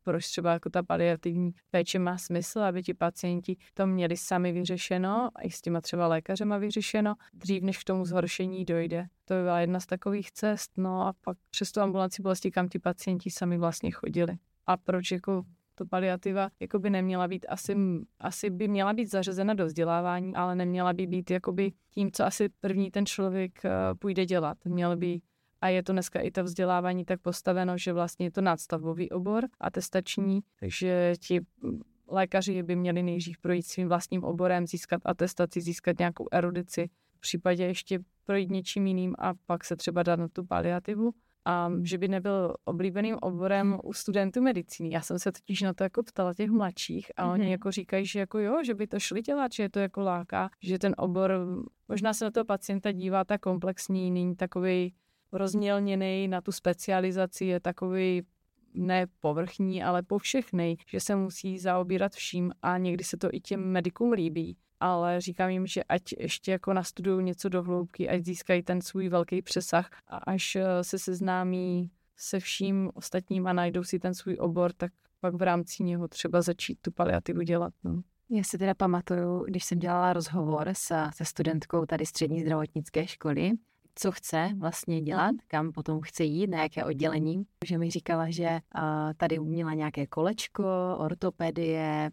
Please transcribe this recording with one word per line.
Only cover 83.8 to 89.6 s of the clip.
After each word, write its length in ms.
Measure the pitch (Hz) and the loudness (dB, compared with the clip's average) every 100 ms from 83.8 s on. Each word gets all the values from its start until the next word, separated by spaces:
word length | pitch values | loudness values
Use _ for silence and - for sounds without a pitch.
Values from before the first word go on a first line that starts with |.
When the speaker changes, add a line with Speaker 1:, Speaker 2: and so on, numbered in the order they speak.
| _ - | _ -4
Speaker 3:
co 160 | 196 | -2
chce 380 | 185 - 160 175 202 | -2 -2 0 0 0
vlastně 440 | 165 - - 165 | -4 -4 -2 -2
dělat, 300 | 156 190 185 | 0 2 2
Speaker 1:
Mhm. 80 | - - | 0 -2
Speaker 3:
kam 240 | 156 160 | -2 -2
potom 300 | 156 156 156 | -2 -2 -2
chce 220 | 156 - | -2 -2
jít, 240 | 160 151 202 | 0 2 0
na 120 | 170 | 0
jaké 220 | 156 - - | -2 -2 -4
oddělení, 580 | 143 156 156 156 180 202 - 175 | 0 0 0 0 -2 -6 -8 -4
že 120 | 170 | 0
mi 120 | 170 | 0
říkala, 400 | 175 - 165 165 | -2 -2 0 0
že, 300 | 170 170 165 - - | 0 0 -2 -4 -4
a, 380 | 156 156 156 156 | -2 0 -2 0
tady 220 | 170 160 | 0 0
uměla 340 | 156 165 | -2 -2